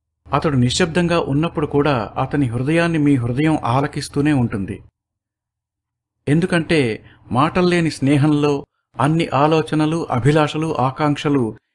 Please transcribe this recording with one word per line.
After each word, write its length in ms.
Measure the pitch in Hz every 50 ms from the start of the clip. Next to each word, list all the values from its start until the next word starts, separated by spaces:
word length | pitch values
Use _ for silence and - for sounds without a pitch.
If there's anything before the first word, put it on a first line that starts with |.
| _ _ _ _ _ - 131
అతడు 240 | 143 - 165 143
నిశ్శబ్దంగా 640 | 131 123 127 120 - 185 170 151 180 175 170 175 170
ఉన్నప్పుడు 460 | - - 139 143 160 170 - 170 151
కూడా 480 | 143 - 143 143 156 143 120 104 - -
అతని 320 | - 131 135 - 147 143 117
హృదయాన్ని 500 | 113 120 127 139 160 165 170 170 165 160
మీ 180 | 147 143 143
హృదయం 420 | 135 120 117 120 127 151 160 156 147 -
ఆలకిస్తూనే 680 | 127 117 135 143 147 - 151 139 - - 143 143 156 151
ఉంటుంది. 500 | 135 120 110 - 104 95 90 101 90 - - _ _ _ _ _ _ _ _ _ _ _ _ _ _ _ _ _ _ _ _ _ _ _ _ _ _ _ -
ఎందుకంటే 760 | 139 165 170 185 185 170 160 - 170 156 135 117 107 - - - - _ _ - -
మాటల్లేని 580 | 120 143 165 - 185 180 180 175 175 165 156
స్నేహంలో 760 | 143 - 135 135 147 143 143 156 151 147 147 147 143 139 - - _ _ _ _ _ -
అన్ని 280 | 120 147 160 165 165 -
ఆలోచనలు, 800 | - 131 143 151 160 160 156 - 156 156 156 151 160 170 160 -
అభిలాషలు, 680 | 120 123 107 139 151 156 151 143 - 156 156 160 156 -
ఆకాంక్షలు 800 | 120 131 131 - 156 147 147 - - 156 143 139 120 110 107 - _ _ _